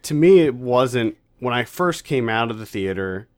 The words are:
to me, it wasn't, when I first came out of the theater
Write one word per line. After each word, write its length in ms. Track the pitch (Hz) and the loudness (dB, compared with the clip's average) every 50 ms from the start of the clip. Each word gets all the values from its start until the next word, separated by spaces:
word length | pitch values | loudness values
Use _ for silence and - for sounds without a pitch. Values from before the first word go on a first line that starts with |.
| _ | _
to 120 | - 151 | -4 -2
me, 260 | 147 156 180 196 185 | 2 6 6 8 6
it 140 | 165 147 123 | 6 4 0
wasn't, 600 | 123 127 123 123 123 131 127 120 123 117 110 107 _ _ _ _ _ | -4 -4 0 2 2 2 2 0 -2 -2 -2 -4 _ _ _ _ _
when 140 | 131 123 117 | -6 -4 -4
I 100 | 120 120 | -4 -6
first 400 | - - - 180 175 165 - - | -6 -6 -4 -2 -2 -2 -4 -6
came 240 | - 151 131 120 113 | -4 -4 -2 -2 -2
out 220 | 110 113 117 117 | -2 -2 -2 -4
of 80 | 117 110 | -6 -10
the 80 | 110 | -12
theater 600 | - - 104 95 95 95 95 95 95 92 95 113 _ _ | -10 -8 -6 -4 -4 -4 -4 -6 -6 -6 -8 -12 _ _